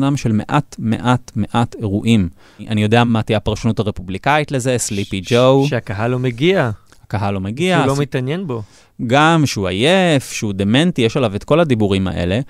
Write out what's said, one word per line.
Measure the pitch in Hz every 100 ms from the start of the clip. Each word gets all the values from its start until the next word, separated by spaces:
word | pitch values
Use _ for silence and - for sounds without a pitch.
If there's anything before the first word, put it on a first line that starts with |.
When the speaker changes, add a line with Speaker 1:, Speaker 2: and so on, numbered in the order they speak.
Speaker 1:
אדם | 135 143
של | 120
מעט, | 107 - 147 - -
מעט, | 113 113 117 123 - 110
מעט | 98 - 147 330
אירועים. | 107 98 107 113 87 - - - 104
אני | 110
יודע | 107 117
מה | 120 113
תהיה | - 107
הפרשנות | - 107 113 113
הרפובליקאית | 104 - 92 95 139 151 147
לזה, | 135 127 123
סליפי | - 101 101 98
Speaker 2:
ש-, | 87
Speaker 1:
ג'ו. | 120 127 139 139
Speaker 2:
שהקהל | 127 - 104 117
לא | 127
מגיע. | 127 117 165 190 127 101 _ -
Speaker 1:
הקהל | - 101 101
לא | 98
מגיע. | 95 120 180 170
Speaker 2:
שהוא | 135
לא | 139
Speaker 1:
ס-, |
Speaker 2:
מתעניין | 143 139 127 170 185
בו. | 117 104 - _ - 123
Speaker 1:
גם | 135 156 165 143
שהוא | 113 92
עייף, | 92 135 190 180 143 -
שהוא | - 107
דמנטי, | 98 101 123 175 156
יש | 113 147
עליו | 120 98
את |
כל | - 151
הדיבורים | 165 113 101 98 95
האלה. | 82 87 104